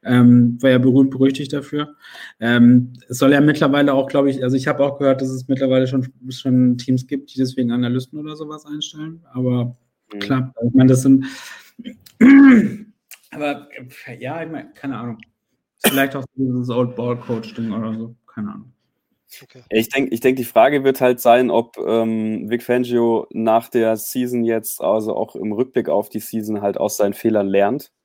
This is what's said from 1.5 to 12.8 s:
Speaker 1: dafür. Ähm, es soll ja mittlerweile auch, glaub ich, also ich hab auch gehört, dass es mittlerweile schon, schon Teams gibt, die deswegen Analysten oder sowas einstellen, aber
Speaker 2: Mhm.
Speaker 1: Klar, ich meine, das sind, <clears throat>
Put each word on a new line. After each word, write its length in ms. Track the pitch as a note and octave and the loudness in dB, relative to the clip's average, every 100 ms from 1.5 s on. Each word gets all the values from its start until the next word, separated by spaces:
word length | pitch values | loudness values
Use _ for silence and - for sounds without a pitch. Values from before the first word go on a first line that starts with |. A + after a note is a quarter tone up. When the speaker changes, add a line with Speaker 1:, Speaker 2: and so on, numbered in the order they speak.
Speaker 1:
dafür. 400 | C#3+ C#3+ D3 D3 _ - - - _ | -10 -8 -8 -8 _ -20 -20 -20 _
Ähm, 540 | A#2 A#2+ A#2+ B2 B2 - _ | 0 4 6 6 2 -14 _
es 80 | B2 | 0
soll 160 | C#3 | 2
ja 80 | C#3+ | 4
mittlerweile 540 | D3+ D3 D3 C#3+ C#3+ | 4 2 0 2 2
auch, 120 | C3+ C3+ | 0 0
glaub 160 | D3 C#3 | 0 0
ich, 180 | B2+ | -2
also 120 | B2+ C3 | -2 -2
ich 120 | C#3 | -2
hab 100 | C#3 | -2
auch 200 | C#3 C3+ | -2 0
gehört, 240 | C#3 C3 | 0 0
dass 80 | C3 | -2
es 180 | C3 B2+ | -8 -6
mittlerweile 380 | C3 C3+ C3 B2+ | -2 0 0 0
schon, 260 | C3 B2+ _ B2+ | -2 -6 _ -16
schon 480 | B2+ C3+ B2+ B2+ A#2+ | -10 -2 2 2 0
Teams 300 | B2 B2+ B2+ | -2 -4 -2
gibt, 280 | C#3 - | -10 -10
die 40 | C3 | -6
deswegen 340 | C3 C3 A#2+ | -4 -2 -4
Analysten 460 | A#2+ A#2+ B2+ B2+ D3+ | -2 -2 -4 -6 -14
oder 180 | D3+ D#3 | -14 -14
sowas 300 | D3+ D3+ D3 | -14 -16 -14
einstellen, 580 | D3+ D3+ D3+ D#3 E3 _ | -12 -12 -14 -16 -16 _
aber 420 | B2+ B2+ B2 A#2+ - _ _ _ | -6 -2 -2 -4 -10 _ _ _
Speaker 2:
Mhm. 60 | G#2 | -14
Speaker 1:
Klar, 340 | G2 C3 C3 - A#2+ | -4 -4 -4 -4 0
ich 60 | |
meine, 140 | C3 B2+ | 4 6
das 120 | B2+ | 6
sind, 220 | C3+ C3+ - - - - _ - - - _ _ | 4 4 2 -14 -20 -20 _ -20 -20 -20 _ _
<clears throat> 1120 | B3 C#4 C#4 A#3 - - | 8 10 10 8 4 -6